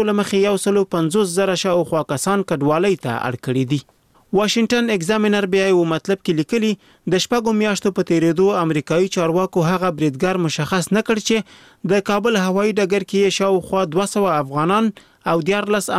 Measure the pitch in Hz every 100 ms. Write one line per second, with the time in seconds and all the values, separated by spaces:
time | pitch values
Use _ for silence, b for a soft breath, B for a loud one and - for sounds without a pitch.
0 | 214 208 202 196 196 196 202 202 190 175
1 | 160 196 196 170 190 180 196 175 160 -
2 | - 139 - 202 190 156 143 156 202 180
3 | 131 117 123 120 - 127 127 143 - _
4 | _ b _ 196 208 233 220 240 226 208
5 | 160 220 214 208 202 190 196 185 165 160
6 | - 196 - 160 151 233 220 202 b b
7 | - 180 - 240 226 214 214 196 208 190
8 | 175 170 165 165 190 202 165 151 - 160
9 | 190 190 165 170 185 185 160 185 185 151
10 | 151 131 185 185 165 - 147 185 165 202
11 | 220 220 - 220 - - - _ 170 202
12 | 196 208 220 220 185 185 214 208 196 202
13 | 196 196 196 - 196 190 - 190 185 160
14 | 196 214 196 151 139 143 160 208 220 B
15 | B B - 165 160 202 202 208 190